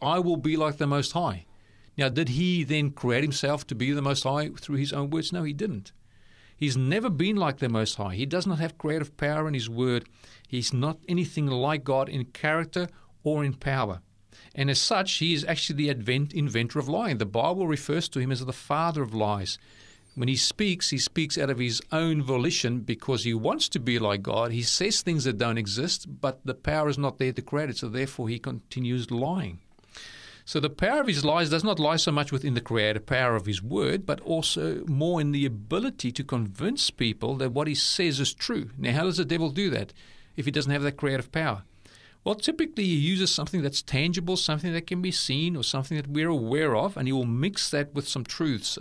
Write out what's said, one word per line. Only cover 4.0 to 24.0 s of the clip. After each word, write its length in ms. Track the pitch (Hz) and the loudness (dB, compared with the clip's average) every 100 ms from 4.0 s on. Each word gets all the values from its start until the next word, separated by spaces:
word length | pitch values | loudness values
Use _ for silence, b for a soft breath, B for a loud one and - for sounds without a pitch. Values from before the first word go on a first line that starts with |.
Most 180 | 139 139 | 2 0
High 280 | 131 143 151 | 0 -2 -2
through 260 | 143 - 139 | -8 -4 -2
his 180 | 139 | 0
own 160 | 139 143 | -2 -2
words? 240 | 160 - | -2 -2
No, 80 | 175 | -2
he 100 | 156 | -4
didn't. 420 | 143 214 110 - - b b b b b b | -2 -4 -4 -10 -20 b b b b b b
He's 180 | 147 123 | 0 2
never 340 | 131 196 233 | 2 2 2
been 260 | 147 180 208 | 2 2 2
like 240 | 160 135 | 2 0
the 100 | 127 | 0
Most 260 | 113 107 - | 2 0 -2
High. 200 | 101 92 | -4 -2
He 100 | 139 | -2
does 220 | 175 190 | 0 0
not 100 | 165 | 0
have 220 | 165 - | -2 -2
creative 360 | 156 160 151 - | -2 -2 -4 -4
power 320 | 147 151 156 | -2 0 0
in 60 | |
his 160 | 139 113 | -2 -4
word. 400 | 117 127 120 - B B B B | 0 2 2 -2 B B B B
He's 260 | 127 113 | -4 -2
not 240 | 127 143 156 - | 0 0 -2 -2
anything 380 | 175 170 - 143 | 0 0 0 0
like 380 | 127 139 151 | 2 0 0
God 260 | 139 135 135 | 2 0 2
in 160 | 139 120 | -2 -6
character 640 | - 151 160 160 180 175 b b b | -4 0 0 0 -4 -4 b b b
or 220 | 147 151 143 | -2 0 0
in 80 | |
power. 480 | - 143 135 110 87 - _ _ B B - | -2 -2 0 0 -4 -10 _ _ B B -4
And 140 | 139 | 0
as 120 | 131 | 2
such, 360 | - 208 190 - | 2 2 2 0
he 160 | 160 | 2
is 120 | 156 165 | 0 0
actually 300 | 165 - 143 | -2 -2 0
the 160 | 147 | 0
advent-, 420 | 123 107 127 147 | 0 0 0 0
inventor 460 | - 147 110 117 151 | 0 0 0 0 -2
of 100 | 131 | -2
lying. 300 | 175 226 120 | 0 0 0
The 80 | 104 | 0
Bible 400 | 113 147 185 175 | 0 2 2 0
refers 420 | 147 - 151 - | -2 0 -2 -2
to 100 | 135 | -2
him 120 | 127 | -2
as 120 | 127 | -2
the 80 | 131 | -4
father 520 | - - 147 170 156 | -10 -4 0 0 0
of 100 | 127 | -2
lies. 460 | 110 104 101 92 - B B B B B - | 0 0 0 -4 -8 B B B B B -4
When 120 | 123 | 0
he 80 | 127 | 2
speaks, 540 | - - 208 180 - | 0 2 0 0 0
he 80 | 143 | 0
speaks 400 | - - 151 170 | -2 0 -2 0
out 140 | 139 | 0
of 80 | 123 | 0
his 200 | 123 113 - | 0 -2 -2
own 320 | 160 165 151 | 0 2 2
volition 560 | 131 127 147 - 120 120 | 2 2 2 2 0 -2
because 440 | 107 113 - 120 | -2 -4 0 0
he 120 | 117 113 | 0 0
wants 340 | 131 311 - | 0 0 0
to 100 | 156 | 0
be 200 | 120 | 2
like 240 | 120 | 2